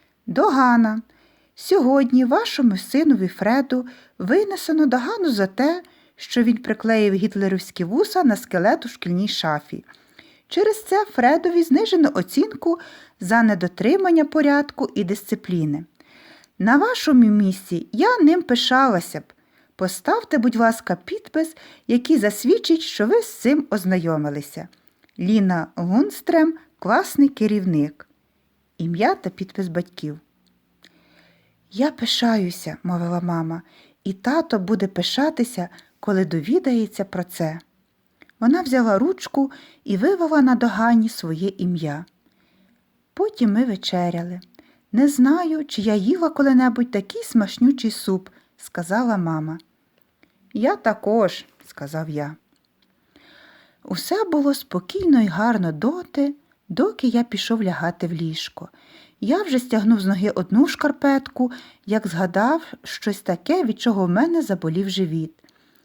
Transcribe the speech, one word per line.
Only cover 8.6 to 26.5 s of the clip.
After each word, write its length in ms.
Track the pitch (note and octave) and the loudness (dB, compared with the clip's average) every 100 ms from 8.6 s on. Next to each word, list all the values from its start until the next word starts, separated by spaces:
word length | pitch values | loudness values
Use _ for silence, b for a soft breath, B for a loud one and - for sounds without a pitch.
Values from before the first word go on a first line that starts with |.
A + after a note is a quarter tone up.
| G3 D#4+ A#3 | 2 0 -4
у 20 | |
шкільній 400 | - F3 F3 G#3 | -10 -4 -2 -2
шафі. 560 | - D#3+ D3+ - - - b b b b b b | -4 -4 -4 -6 -16 -16 b b b b b b
Через 360 | E4+ G#4 G#4+ | 0 0 0
це 200 | - F#4+ | -2 -2
Фредові 580 | G#4 - A#3+ D#4+ E4+ E4+ | -2 2 2 2 0 0
знижено 480 | E4+ C#4+ A4 F4 C#4+ | 2 2 2 2 2
оцінку 640 | - F3+ - A4 - E4+ E4 B B B B | 0 -4 -2 -2 -2 -4 -4 B B B B
за 220 | F#3 A3+ | 0 2
недотримання 840 | A3+ G3 F3 - A3 G4 F#4+ E4 | 2 2 -4 -2 0 2 4 2
порядку 680 | D4 D#4 C#4+ C#4+ C#4+ - - | 2 2 2 2 0 -6 -6
і 100 | - | -4
дисципліни. 800 | F3+ G#3 - G#3+ - F3 D#3 D3 E3+ _ b b b b b - | -4 -4 -6 -8 -4 -2 -2 -4 -8 _ b b b b b -2
На 180 | G3 C#4+ | 2 4
вашому 500 | A4+ B4 - B3+ A3 | 2 0 4 6 6
місці 600 | G#3 G3 F#3+ - E3+ - | 6 2 -2 -6 -8 -6
я 260 | G#3+ G#4 B4 | 0 0 4
ним 240 | D4 F4+ | 4 4
пишалася 800 | E4+ B3 - B3+ C4+ F#3 - D#3 | 2 0 2 2 4 2 -2 -12
б. 120 | - _ _ _ _ - | -14 _ _ _ _ -6
Поставте, 640 | F#3 - - A4+ A4+ D4 | -6 -4 -2 -2 0 0
будь 180 | A#3+ A3+ | 2 4
ласка, 400 | A3+ A#3 - F3 | 2 2 -4 -6
підпис, 520 | - G#4 - D#4 D#4+ - B B B | -6 -12 -6 -4 -4 -6 B B B
який 320 | A#3+ A#3+ D4+ | 0 2 2
засвідчить, 640 | G#3 G#3 A#3+ A4+ - D#4+ | 2 0 0 2 2 0
що 260 | - - G#3+ | 0 -2 2
ви 160 | A#4 | 2
з 120 | - | 0
цим 320 | - A#3+ D4+ C#4+ | -2 0 0 0
ознайомилися. 960 | G#3+ F3+ F#3 E3 D#3 D3 D3 D3 - F3 _ _ _ _ - | -4 0 -2 0 -2 -2 -6 -10 -14 -16 _ _ _ _ -6
Ліна 480 | F3+ A3 F#3+ F3 - - | 0 2 2 0 -4 -6
Лунстрем, 800 | F3 G#3+ G4+ - - E4 D#4+ | 0 0 0 -2 0 2 2